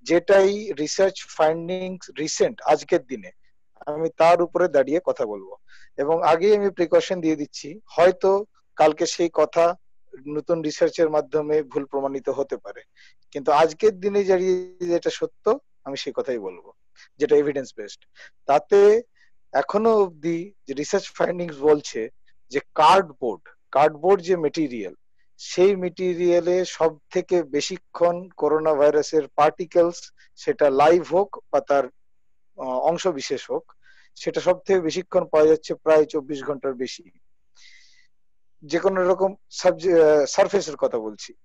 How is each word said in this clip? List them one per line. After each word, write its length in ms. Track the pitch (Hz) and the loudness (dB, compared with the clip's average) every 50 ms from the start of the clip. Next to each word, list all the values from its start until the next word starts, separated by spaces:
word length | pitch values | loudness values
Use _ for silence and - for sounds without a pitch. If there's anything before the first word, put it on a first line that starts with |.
| _ | _
যেটাই 680 | - 156 175 170 - 196 196 190 190 202 208 214 208 160 | 0 -2 -2 2 4 4 4 4 4 0 -2 -8 -10 -6
রিসার্চ 420 | 139 151 151 - - 190 196 185 - - - | -6 -6 -6 -2 0 0 0 0 -6 -18 -18
ফাইন্ডিংস 800 | - - 160 156 160 170 170 170 185 185 185 185 185 180 - - - - | -2 0 0 0 0 -2 -6 -8 -8 -8 -8 -10 -12 -14 -16 -18 -10 -8
রিসেন্ট 420 | 156 156 - - 202 160 117 - | -8 -8 -2 -2 -2 -2 -2 -6
আজকের 460 | - - 151 151 - - - 170 - | 0 0 0 0 0 -2 -2 -2 -2
দিনে, 240 | - 131 113 95 90 - _ _ _ _ _ _ _ _ _ - | -4 -12 -12 -12 -16 -20 _ _ _ _ _ _ _ _ _ -12
আমি 220 | - 151 151 165 165 - | -10 -8 -4 -6 -6 0
তার 260 | _ 160 165 175 170 175 | _ 4 4 6 4 2
উপরে 260 | 170 - 175 - 180 | 0 0 0 0 2
দাঁড়িয়ে 320 | 143 143 135 131 147 165 - | 2 2 0 2 0 -2 -2
কথা 220 | - 127 - 135 | -2 -4 -4 -4
বলবো। 300 | 110 104 101 95 95 101 - _ - - - - - _ | -6 -6 -10 -12 -16 -20 -20 _ -20 -20 -20 -20 -20 _
এবং 260 | - 143 143 165 165 180 | -8 -2 -2 -2 0 2
আগেই 340 | 156 160 165 170 208 214 | 2 2 2 4 2 2
আমি 140 | 208 202 196 | 2 2 -2
প্রিকশন 500 | 180 - 175 156 175 170 160 - 190 180 | -2 -2 -2 2 2 0 2 0 -6 -4
দিয়ে 160 | 160 160 156 | -2 -2 -2
দিচ্ছি, 440 | 147 147 - _ - - 143 160 214 - | -2 -4 -12 _ -18 -16 -16 -18 -18 -20
হয়তো 580 | - - - 165 185 185 185 - 190 190 196 208 _ _ _ _ _ _ | -12 0 4 4 4 4 4 0 0 0 0 -2 _ _ _ _ _ _
কালকে 300 | - 156 156 151 156 175 | 2 2 2 4 2 -4
সেই 240 | 156 - - 175 170 _ | -4 -2 -2 -2 -2 _
কথা 440 | - 151 151 - 170 170 170 180 185 _ - - - - - - 131 131 | 0 0 0 2 2 2 2 0 -2 _ -20 -20 -20 -20 -20 -20 -18 -14
নতুন 360 | 147 147 151 147 - 175 165 160 | -10 -10 -10 -4 -4 -4 -4 -4
রিসার্চের 480 | 156 151 - 175 160 151 - 170 156 | -6 -2 0 -2 -2 2 0 0 0
মাধ্যমে 520 | 156 151 143 135 135 156 151 147 151 156 151 | 2 -2 -2 -2 -4 -4 -2 0 -2 -2 -2
ভুল 220 | 131 120 147 139 | -2 -6 -8 -8
প্রমাণিত 440 | - - 139 135 139 139 139 127 - | -4 -6 -4 -4 -4 -6 -6 -6 -6
হতে 280 | 131 127 139 - - | -4 -4 -4 -6 -6
পারে, 260 | 120 - 110 - - - _ _ _ - - _ _ _ _ | -10 -10 -14 -18 -18 -20 _ _ _ -20 -20 _ _ _ _
কিন্তু 220 | - 147 135 160 151 | -14 -8 -2 0 4
আজকের 480 | 147 165 160 156 - - 214 202 185 | 4 4 2 0 0 0 0 0 0
দিনে 240 | 180 208 202 202 202 | -6 -4 -2 -2 0
দাঁড়িয়ে 600 | 185 190 180 185 185 185 180 180 180 - _ 175 | 2 0 0 2 0 -2 -2 -4 -10 -12 _ -6
যেটা 240 | 175 170 170 - 165 | -2 -2 -2 -2 -4
সত্য, 480 | 156 - - 156 _ _ _ 208 226 285 _ _ _ _ _ | -6 -4 -8 -8 _ _ _ -2 -2 -2 _ _ _ _ _
আমি 120 | 135 139 | -12 -12
সেই 160 | 139 - - - | -10 -10 -8 -8
কথাই 220 | - - - 127 117 | -8 -6 -4 -6 -6
বলবো, 340 | 98 95 92 87 - - - _ _ _ _ _ - _ _ _ | -6 -10 -14 -14 -20 -20 -20 _ _ _ _ _ -20 _ _ _
যেটা 180 | 147 143 147 | 0 2 2
এভিডেন্স 360 | 147 147 143 143 139 131 120 - | 2 2 2 -2 -6 -8 -10 -12
বেসড। 280 | - 104 101 - - _ _ _ _ - - _ _ - | -16 -16 -16 -16 -20 _ _ _ _ -20 -20 _ _ -2
তাতে 560 | - 139 151 - _ 208 202 202 208 214 226 247 _ _ _ _ _ - - _ _ - | 0 0 0 2 _ 4 6 6 6 6 4 0 _ _ _ _ _ -20 -20 _ _ -2
এখনো 400 | 135 - - - 208 220 226 226 | -2 -2 0 -2 0 2 2 2
অবধি 600 | 214 202 185 170 151 143 170 170 165 175 202 _ _ _ | 2 2 0 -2 -8 -6 -6 -4 -4 -6 -10 _ _ _
যে 80 | - 135 | -12 -8
রিসার্চ 300 | 131 147 - - 196 185 | -8 -6 -2 -2 -4 -4
ফাইন্ডিংস 520 | - - - 180 - 175 180 175 175 156 135 | -4 -6 -4 -4 -4 -2 -6 -8 -10 -10 -2
বলছে 500 | 135 151 151 151 143 - - 123 110 113 - - - - - - - - | 2 2 2 2 0 -8 -8 -8 -8 -8 -12 -18 -20 -20 -20 -20 -20 -6
যে 100 | 127 143 - _ - | -6 -6 -6 _ -2
কার্ডবোর্ড, 760 | - 156 160 180 196 190 160 139 _ - 120 104 90 _ - - _ _ _ | 4 6 6 6 6 4 0 -8 _ -6 -6 -6 -6 _ -20 -20 _ _ _
কার্ডবোর্ড 520 | - 135 147 156 156 147 151 180 196 196 170 | 0 2 2 2 2 0 2 2 2 2 2
যে 140 | 165 190 | -2 -2
মেটেরিয়াল, 580 | 175 160 147 - 165 160 139 123 117 101 90 78 _ _ _ _ _ _ _ _ _ | 0 0 -4 -2 -2 -4 -4 -4 -8 -10 -12 -14 _ _ _ _ _ _ _ _ _
সেই 380 | - - - - 180 196 208 | -16 -10 0 2 4 4 4
মেটেরিয়ালে 880 | 185 180 180 180 - 185 180 175 165 180 175 175 175 170 170 180 185 185 | 2 -4 -8 -6 -4 -4 -4 -2 0 0 2 2 2 2 2 0 0 -2
সব 320 | 175 - - 156 165 156 - _ _ | -4 -4 0 0 0 0 -2 _ _
থেকে 320 | - 185 175 _ 185 175 165 | -6 -6 -4 _ -2 -2 -2
বেশিক্ষণ 880 | 143 131 143 139 - 190 175 _ _ _ - 170 175 175 175 185 190 _ | -2 -4 -6 -4 -4 -8 -12 _ _ _ 0 0 0 0 -2 -8 -14 _
করোনা 380 | - - 147 151 156 156 160 156 | -4 -2 0 0 0 0 0 2
ভাইরাসের 480 | 139 143 147 151 151 143 - - 160 143 135 _ | 4 2 4 4 2 -2 0 -2 -2 -2 -2 _
পার্টিকেলস, 760 | - 147 156 151 _ 185 160 - 175 170 170 170 - - - _ _ _ _ _ | 2 2 2 2 _ -12 -2 2 2 2 2 0 -8 -18 -20 _ _ _ _ _
সেটা 340 | - - - 143 - 151 147 | -12 -6 -6 -2 2 2 2
লাইভ 440 | 135 135 143 156 170 180 160 - 151 | 4 4 4 6 4 4 2 0 -2
হোক 300 | 180 196 - - - - - - | -2 -2 -2 -6 -20 -16 -4 -4
বা 80 | 143 | -4
তার, 240 | 135 - 139 139 131 127 _ _ _ _ _ _ _ _ _ _ _ _ _ - | -2 0 0 0 0 -2 _ _ _ _ _ _ _ _ _ _ _ _ _ -14
আহ, 200 | 143 131 127 127 | -10 -6 -6 -2
অংশ 280 | 135 147 170 170 - | -2 -2 -2 0 -2
বিশেষ 440 | 190 170 139 131 - 143 120 - - | -4 -4 -4 -6 -6 -8 -8 -6 -8
হোক, 220 | 123 156 - _ - _ _ - - - _ _ _ | -8 -8 -8 _ -20 _ _ -20 -20 -20 _ _ _
সেটা 260 | - - - - 165 | -10 -10 -6 -6 -4
সব 180 | 147 165 185 180 | 0 0 -2 -2
থেকে 220 | - - 190 185 | 0 0 0 0
বেশিক্ষণ 440 | 170 160 147 185 180 _ - 180 180 | 2 0 -4 -4 -8 _ -2 -2 -2
পাওয়া 240 | 143 - 156 156 156 | 0 2 4 4 4
যাচ্ছে 260 | 160 151 - - 165 | 4 2 0 -8 -10
প্রায় 300 | - _ 156 156 156 151 | -6 _ 2 4 4 4
চব্বিশ 380 | 151 - 156 139 131 151 139 135 | 2 -2 -8 -6 -6 -10 -10 -8
ঘন্টার 320 | 139 147 135 - 139 131 | -8 -8 -6 -6 -8 -6
বেশি, 360 | 120 127 120 - - - - _ - _ - - _ _ _ _ - - - - - - _ _ _ _ _ _ _ _ _ _ _ _ _ _ _ - | -6 -8 -10 -10 -14 -20 -20 _ -20 _ -20 -20 _ _ _ _ -20 -20 -20 -20 -20 -20 _ _ _ _ _ _ _ _ _ _ _ _ _ _ _ -14
যে 140 | 147 147 170 | -4 -4 -2
কোনো 300 | - - 190 190 180 180 | -2 0 0 0 0 0
রকম 260 | 185 180 185 190 196 - - _ | 0 0 0 -2 -2 -6 -20 _
সাবজে-, 520 | - - - 185 175 165 156 190 175 165 160 | -16 -2 0 0 0 0 -2 2 4 6 6
আহ, 240 | 151 151 151 143 | 6 6 4 2
সারফেসের 500 | 127 - - 202 180 170 196 165 - 147 | 0 2 0 0 2 2 -2 -4 -4 -6
কথা 220 | 135 - 131 131 120 | -4 -4 -2 -2 -4
বলছি। 340 | 110 110 107 101 - - - _ _ | -6 -6 -12 -14 -18 -20 -20 _ _